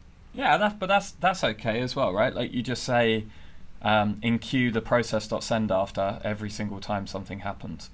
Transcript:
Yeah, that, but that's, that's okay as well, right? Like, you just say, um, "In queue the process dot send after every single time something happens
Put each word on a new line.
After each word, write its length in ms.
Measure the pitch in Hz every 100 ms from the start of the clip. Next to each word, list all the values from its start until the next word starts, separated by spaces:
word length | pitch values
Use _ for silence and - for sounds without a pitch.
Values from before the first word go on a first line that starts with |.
| - - -
Yeah, 240 | - 170 160
that, 220 | 208 208
but 80 | 185
that's, 240 | 196 190
that's 320 | - 180 180
okay 360 | 120 104 117 113
as 140 | 127 -
well, 160 | 107
right? 200 | 95 120 90
Like, 160 | 123
you 80 | 123
just 220 | 113 120
say, 420 | - 120 113 110 104 - - - - -
um, 380 | 107 107 104 98
"In 160 | 117 113
queue 320 | - 131 123
the 120 | 110
process 460 | - 120 113 107 -
dot 160 | 110
send 280 | - 113 107
after 480 | 95 98 98 98 -
every 260 | 104 107 107
single 300 | 107 104 98
time 260 | - 101 98
something 320 | 98 - 101
happens 500 | 101 98 - 82 -